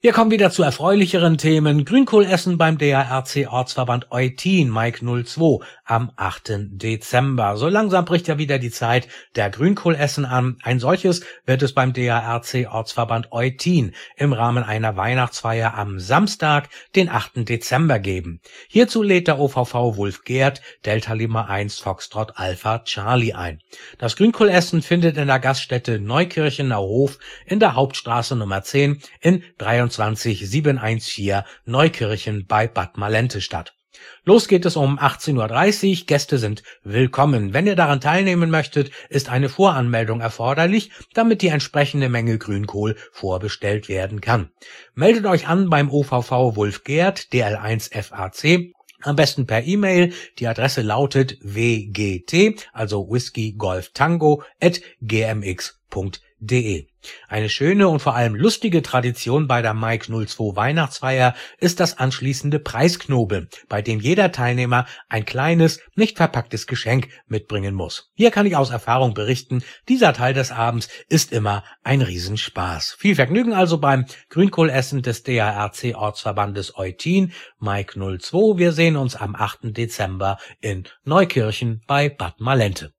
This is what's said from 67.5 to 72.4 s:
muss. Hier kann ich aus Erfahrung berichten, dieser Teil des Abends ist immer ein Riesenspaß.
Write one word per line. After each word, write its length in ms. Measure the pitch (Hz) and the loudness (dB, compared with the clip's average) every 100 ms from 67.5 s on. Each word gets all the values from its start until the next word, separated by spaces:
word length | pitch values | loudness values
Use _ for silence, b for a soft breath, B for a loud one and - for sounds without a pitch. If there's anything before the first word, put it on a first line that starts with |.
| 104 98 | -6 -4
muss. 380 | 98 85 - _ - | -6 -8 -10 _ 2
Hier 160 | 226 | 2
kann 140 | 208 202 | 4 2
ich 100 | 156 | 2
aus 160 | 131 | 0
Erfahrung 420 | 120 - 123 127 | -2 -2 2 2
berichten, 500 | 107 107 127 - 127 B B - | 0 -2 -4 -4 -8 B B -2
dieser 260 | 254 196 | 4 4
Teil 200 | 139 123 | 4 0
des 180 | 135 127 | 0 -2
Abends 380 | - 117 117 - B B | -2 -2 -2 -8 B B
ist 240 | 156 - | 0 0
immer 320 | 117 104 101 B B | -2 -2 -4 B B
ein 180 | - 139 | -2 0
Riesenspaß. 920 | 107 87 90 107 | 0 -4 -6 -6